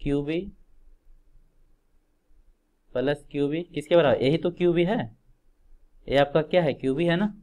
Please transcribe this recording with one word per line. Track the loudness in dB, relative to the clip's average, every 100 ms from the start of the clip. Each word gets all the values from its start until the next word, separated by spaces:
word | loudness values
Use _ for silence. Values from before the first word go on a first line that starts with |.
क्यू | -4 -4
बी | -2 -6 -8 -16 -20 -20 -20 -20 -20 -20 _ -20 _ _ _ _ _ _ _ _ _ -20 _ _ _ _ _
प्लस | -4 -4 -4 -6
क्यू | -4 -4
बी | -4
किसके | -8 -8 2 4
बराबर? | 4 2
यही | 2 0
तो | -2
क्यू | 0 0
बी | 2
है, | 0 0 -6 -12 _ _ _ _ -20 -20 _ -16 -2
ये | 0
आपका | 2 0
क्या | 0 0
है? | 0
क्यू | -2 -2
बी | 0 0
है | 0
ना, | -2 -6